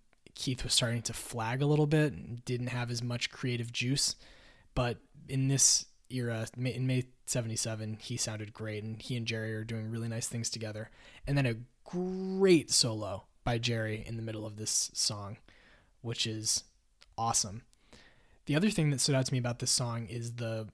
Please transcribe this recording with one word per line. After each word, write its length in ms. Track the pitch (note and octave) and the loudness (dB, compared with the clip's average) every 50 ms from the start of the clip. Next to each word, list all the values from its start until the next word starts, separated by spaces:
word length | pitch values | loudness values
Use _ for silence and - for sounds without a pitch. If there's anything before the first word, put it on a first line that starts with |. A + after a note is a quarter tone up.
| - _ _ _ _ - - | -20 _ _ _ _ -18 -12
Keith 280 | - - C3+ B2 - - | -6 -4 -4 -4 -4 -2
was 100 | - - | 0 2
starting 280 | - B2+ A#2 A#2 A#2 | 2 2 2 0 -2
to 120 | A2+ - A2+ | -4 -4 -6
flag 480 | - - - B2 A#2 A2 A2+ B2 C3 | -6 -6 -4 -4 -2 -2 -2 0 2
a 40 | D3 | 4
little 220 | C#3+ D3+ D3+ D3+ | 4 6 6 6
bit, 580 | D3 D#3 D#3 D3+ D3 - E2 - - A#2+ A#2+ - | 6 6 4 4 2 0 -4 -8 -10 -10 -8 -6
didn't 220 | - B2+ A#2+ B2 | -4 -4 -2 -2
have 220 | B2 B2 B2 A#2+ A#2 | -2 -2 -2 -2 -2
as 120 | A#2+ A#2 A#2 | -2 -2 -2
much 280 | A#2+ A#2+ A#2+ - - | -2 -2 -2 -4 -6
creative 420 | - - - B2+ A#2+ A#2 A#2 A#2 A#2 | -4 -4 -2 0 0 0 -2 -4 -4
juice. 420 | - A#2+ B2 C#3 C#3+ - - - - - - - - - - - - - - - | -2 0 2 2 2 2 0 -2 -4 -12 -20 -20 -20 -20 -20 -20 -20 -20 -4 -2
But 260 | C3 B2 A#2+ A#2 - - _ - - - | 0 0 0 -2 -4 -10 _ -20 -18 -8
in 220 | - C3+ C3+ C3+ C3+ | -2 0 2 4 4
this 380 | C#3 C3 - - - - - - - _ _ - | 6 6 8 6 6 4 2 -4 -14 _ _ -6
era, 380 | B2 B2+ A#2+ A#2+ A2+ A2 A2 - - | -4 -2 -2 0 0 -2 -2 -4 -4
May, 200 | B2 B2+ B2+ A#2 | -2 -2 -2 0
in 120 | B2+ C3 | 0 0
May 180 | C3 B2+ B2+ B2 - - - - | 2 2 2 0 -2 -8 -10 -6
seventy-seven, 720 | - - B2+ A2+ A2+ A2 - - A#2 A2+ G#2+ A2 G#2+ A2 G#2 | -2 -2 -2 0 -2 -2 -2 -2 -2 -4 -4 -4 -6 -6 -8
he 160 | - - A#2+ | -6 -6 -4
sounded 380 | A2+ - A2+ G#2+ G#2+ G#2+ G#2+ - | -2 -2 -4 -4 -6 -8 -10 -10
great, 300 | - A2 A2 G#2+ G#2 G#2+ | -8 -6 -6 -6 -6 -6
and 180 | A2 A2 G#2+ | -6 -8 -8
he 160 | - - B2+ | -6 -6 -4
and 80 | A#2 A2+ | -4 -2
Jerry 280 | A#2 A2+ A2 A2 A2 A2 | -2 -2 -2 -2 -4 -4
are 100 | A2 A2 | -4 -4
doing 240 | A2+ A2+ A2 A2 A2 | -4 -4 -4 -4 -4
really 180 | A#2 A2+ A2+ | -4 -4 -4
nice 220 | A2+ A2+ A#2 - - | -4 -4 -4 -4 -4
things 200 | - A#2 A2+ - | -4 -4 -4 -4
together. 420 | - A2 A2 G#2+ G#2 G#2+ A2 - - - - - - - - | -4 -6 -6 -6 -6 -8 -10 -12 -16 -20 -20 -20 -18 -10 -4
And 80 | - C#3+ | 0 2
then 100 | C#3+ C3+ | 2 4
a 80 | A#2+ A2+ A2+ B2 - _ _ - | 2 0 -2 -6 -14 _ _ -12
great 880 | - - F3+ F3+ F#3 F#3 F#3+ F#3+ F#3+ F#3+ F#3+ G3 F#3+ F3 D3+ - - | -6 -4 -4 -2 -2 -2 -2 -2 -2 2 6 8 8 8 8 6 4
solo 540 | - - - A#2+ A2 G#2+ G#2+ F#2+ G2+ F#2+ - _ _ _ - | 4 4 4 2 0 -2 -4 -4 -6 -8 -10 _ _ _ -2
by 140 | B2 A#2+ | -2 0
Jerry 460 | A#2 A#2 A#2+ A#2 A2+ A2 A2 G#2+ A2 - | 0 0 0 0 0 0 -2 -4 -4 -6
in 100 | - A#2 | -6 -6
the 60 | A2+ | -6
middle 240 | A2+ A2+ A2 G#2+ A2 | -6 -6 -6 -6 -8
of 100 | A2+ G#2 | -8 -8
this 360 | G#2 G#2+ - - - - - - | -6 -2 0 0 0 0 0 -2
song, 440 | - - - G#2+ G#2 G#2 G2 A#2+ - - - - - - - - - _ _ _ _ | 0 0 0 -2 -4 -8 -10 -12 -14 -16 -20 -20 -20 -20 -20 -20 -20 _ _ _ _
which 260 | - A#2 A#2 - - | -6 -4 -2 -2 -2
is 360 | A#2 G#2+ G#2+ A2 - - - - - _ _ _ _ _ _ - - - | -2 -2 -2 0 0 0 0 -2 -8 _ _ _ _ _ _ -20 -12 -4
awesome. 460 | - A2+ A#2 - - - G2 G2 A#2+ - _ - _ _ _ - - - - - _ _ _ - _ _ | -2 0 2 2 2 0 -2 -6 -12 -14 _ -20 _ _ _ -20 -20 -20 -20 -20 _ _ _ -20 _ _
The 100 | - C#3+ | 0 2
other 140 | D#3 G3+ G#3+ | 4 4 4
thing 220 | - F3 D#3 D3 | 4 4 2 4
that 100 | C#3 B2+ | 4 2
stood 140 | - - C#3 | 2 4 4
out 100 | C3 B2+ | 4 2
to 80 | - C#3 | 2 0
me 60 | B2+ | 0
about 200 | A#2+ A#2+ A#2+ - | 0 0 -2 -2
this 120 | C3 - | 0 2
song 340 | - - B2+ A#2+ A#2 A#2 A#2 | 2 2 0 0 -2 -4 -6
is 300 | A2 A#2 A#2 A#2 A#2+ A#2+ | -6 -8 -6 -6 -6 -6
the, 340 | A#2+ A#2 A2+ A2+ A2+ A2 G2 | -6 -4 -4 -4 -4 -6 -8